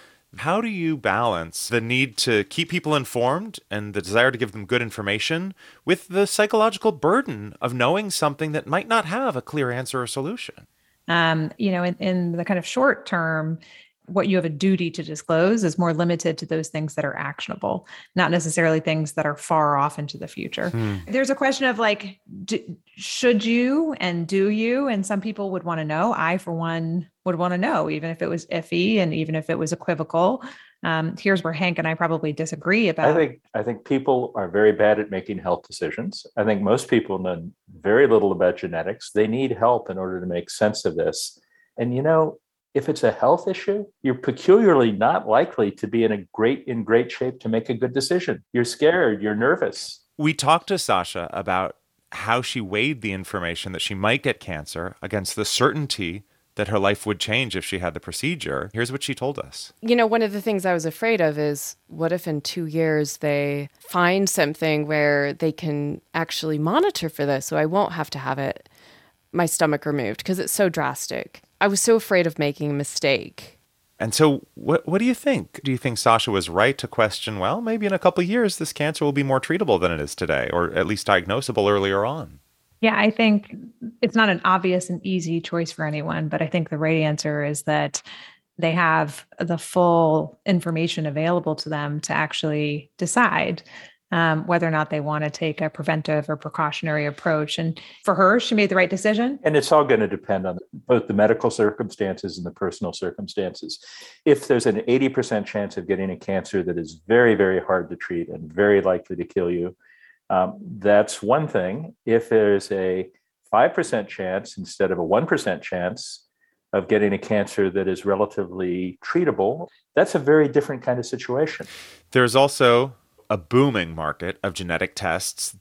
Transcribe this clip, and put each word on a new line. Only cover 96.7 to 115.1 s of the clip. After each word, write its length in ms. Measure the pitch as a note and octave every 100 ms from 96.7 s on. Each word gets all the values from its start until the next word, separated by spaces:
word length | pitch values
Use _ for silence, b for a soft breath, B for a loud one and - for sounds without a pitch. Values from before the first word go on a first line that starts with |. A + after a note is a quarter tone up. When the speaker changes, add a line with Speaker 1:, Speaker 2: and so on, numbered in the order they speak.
| - D#3+ D3+ D3
Speaker 2:
approach. 520 | C#3+ F3 D#3 D3+ -
And 220 | E3 D#3+ B B
for 100 | -
her, 260 | F#3 F#3+ A#3
she 140 | -
made 160 | G#3+ G#3
the 60 | F#3
right 140 | F3+
decision. 500 | F#3 G#3+ G#3+ A#3+ C#4
Speaker 3:
And 140 | D#3 D3+
it's 140 | C#3
all 120 | D3+
gonna 240 | C#3 A2+ G#2
depend 380 | G2 - G2 F#2
on 140 | F2 -
both 340 | - - B2 A#2+
the 60 |
medical 360 | G2+ G#2+ A2+ A#2+
circumstances 880 | - G#2 G#2+ G#2 - G2 F#2 G2 E2
and 80 | E2+
the 60 |
personal 420 | - F#2+ - F#2
circumstances. 920 | - F2+ - G2 - F#2 - D#2+ - B B B B -
If 220 | C#3 -
there's 200 | B2 A#2
an 160 | G#2 -
eighty 220 | C3 C3+
percent 380 | C3 A#2+ G#2+ G2+
chance 280 | G#2+ G2 -
of 120 | F2
getting 240 | F#2+ F#2+
a 60 | F2
cancer 440 | - F#2+ F2 G2
that 160 | F2+ E2+
is 240 | D#2+ D#2+ -
very, 280 | A#2 A#2+ G#2
very 240 | F#2+ F#2
hard 300 | - F#2 E2
to 60 | F2
treat 320 | - F2 E2
and 220 | E2+ D#2
very 300 | E2 G#2 G2+
likely 340 | F#2 F2+ - F2
to 100 | E2
kill 240 | - F2
you, 260 | F2 F2 - b b b b -
um, 280 | F#2 F#2 - - G#2+
that's 420 | G2+ G#2 G#2 -
one 260 | G#2 C3+ D3+
thing. 480 | G#2+ F2+ A2 D#3+ - -
If 240 | A2+ A2+
there's 420 | A2 G#2 G2+ -
a 380 | G2 F#2 F#2 F#2 _ _ _ _
five 220 | G#2 D3+
percent 340 | - E3 A#2 G2
chance 500 | - F#2 F#2+ G#2+ -
instead 340 | F2+ - F#2+
of 60 | F2+
a 60 |
one 220 | E2